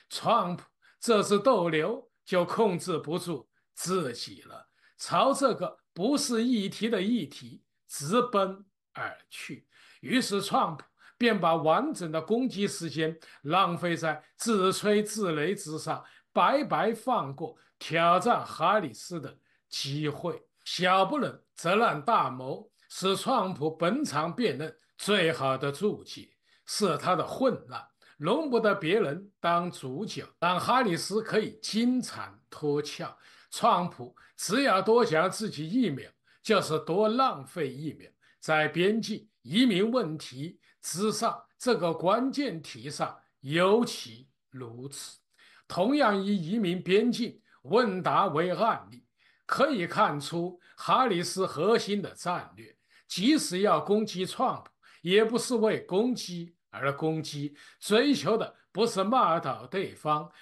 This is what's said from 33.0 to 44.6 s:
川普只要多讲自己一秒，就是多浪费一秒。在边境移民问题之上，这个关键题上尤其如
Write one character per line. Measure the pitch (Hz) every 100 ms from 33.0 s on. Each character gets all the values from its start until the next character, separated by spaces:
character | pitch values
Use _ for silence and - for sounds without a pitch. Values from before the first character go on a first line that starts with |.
| 127 - - - -
川 | - 233 185 175
普 | - 123 _ - -
只 | - 233
要 | 269 190
多 | 202 233
讲 | 226 156 180
自 | 185 214
己 | 139 160
一 | 240 214
秒， | 135 - _ _ _
就 | - 202
是 | 139 156
多 | 156 175 214
浪 | 240 262 160 135
费 | 180 147
一 | 143 151
秒。 | - - _ _ _
在 | - 156 151
边 | 165 185 220
境 | - 208 - _
移 | 113 185 262
民 | 180 220
问 | 254 170 156
题 | - 127 160 - _ _
之 | - 165 214
上， | 208 - - - -
这 | 247 196
个 | 170
关 | 160 170 226 269
键 | 269 277 165
题 | - 110 131
上 | - 160 - _ _
尤 | 135 160 185 220
其 | 240 - 123 113 - _ _
如 | 127